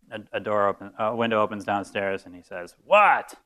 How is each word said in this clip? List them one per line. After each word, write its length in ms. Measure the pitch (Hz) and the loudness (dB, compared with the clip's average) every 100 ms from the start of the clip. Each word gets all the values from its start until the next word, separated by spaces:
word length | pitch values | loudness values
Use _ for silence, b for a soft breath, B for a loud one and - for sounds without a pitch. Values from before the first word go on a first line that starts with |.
| _ | _
a, 100 | 110 104 | -16 -10
a 80 | 110 | -8
door 280 | 98 104 101 | -4 0 2
open, 240 | 95 98 - | 0 -10 -6
a 160 | 110 | -4
window 260 | 117 117 113 | -2 0 2
opens 240 | 107 104 | 0 -2
downstairs, 640 | 95 101 95 110 98 95 - | -4 -4 -4 -4 -4 -4 -8
and 80 | |
he 80 | 87 | -20
says, 320 | - 95 87 _ | -16 -14 -14 _
What? 500 | 117 190 202 135 101 - | _ 4 6 4 0 -16